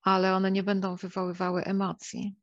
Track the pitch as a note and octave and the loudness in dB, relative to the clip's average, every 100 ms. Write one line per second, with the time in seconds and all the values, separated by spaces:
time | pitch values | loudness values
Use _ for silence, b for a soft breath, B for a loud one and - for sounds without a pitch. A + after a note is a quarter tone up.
0 | - F#3+ F#3+ F#3+ F#3+ F#3+ F#3+ G3 F#3 F3+ | 4 4 4 4 2 2 0 0 -2 -4
1 | F#3 F#3+ F3+ F3 F3+ F3+ - G3 F#3+ E3+ | -8 -4 -4 -2 -2 -2 0 0 -2 -4
2 | - - G3+ G3 | -10 -8 -8 -8